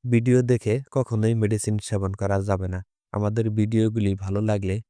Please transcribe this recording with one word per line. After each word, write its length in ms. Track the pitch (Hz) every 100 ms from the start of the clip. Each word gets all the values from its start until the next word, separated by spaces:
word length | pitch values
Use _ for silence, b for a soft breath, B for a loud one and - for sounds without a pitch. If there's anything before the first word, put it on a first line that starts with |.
| 123
ভিডিও 260 | 120 120 123 123
দেখে 220 | 120 107 120 139 139
কখনোই 380 | 127 110 110 113
মেডিসিন 340 | 104 107 - 107 -
সেবন 240 | 101 95 98
করা 160 | 98 98 98
যাবে 180 | 95 92
না। 60 | 92 - _ _
আমাদের 320 | 101 104 110 110 107
ভিডিওগুলি 540 | 107 113 110 110 101 95
ভালো 180 | 95 101 110
লাগলে 260 | 104 95 101